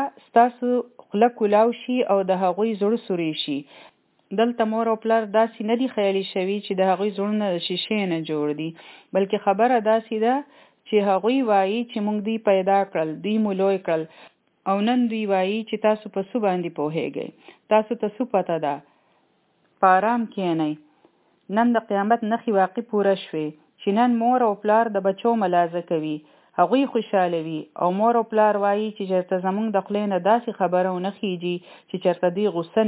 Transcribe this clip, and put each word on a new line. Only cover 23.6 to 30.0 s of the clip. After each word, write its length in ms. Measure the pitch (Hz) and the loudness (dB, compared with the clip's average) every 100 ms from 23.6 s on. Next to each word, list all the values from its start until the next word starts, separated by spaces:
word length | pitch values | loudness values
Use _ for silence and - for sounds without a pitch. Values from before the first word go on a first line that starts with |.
| _ _ | _ _
چې 80 | 208 202 | -2 2
نن 180 | 247 233 | 2 2
مور 220 | 233 254 233 | 2 2 2
او 60 | 202 | 0
پلار 260 | 208 220 233 196 | 2 2 2 0
د 80 | 190 | -2
بچو 280 | 190 233 233 | 0 0 0
ملازه 400 | 190 175 170 175 175 | 2 2 2 -2 -4
کوي، 260 | 165 156 151 - _ _ - | -4 -2 -6 -10 _ _ 0
هغوی 240 | 175 254 269 | 2 2 0
خوشحاله 480 | 226 214 202 180 170 160 | -2 0 0 0 0 -4
وي، 140 | 156 - - | -8 -8 -4
او 80 | 175 190 | -2 2
مور 200 | 226 240 | 2 2
او 40 | 226 | 0
پلار 280 | 214 214 208 | 2 2 4
وایي 240 | 202 202 214 208 | 0 0 -2 -6
چې 80 | 190 | -2
چېرته 240 | 185 180 185 185 | -2 0 -2 -2
زموږ 200 | 196 220 | -2 -2
د 160 | 196 190 | -2 -2
خولې 180 | 208 | -4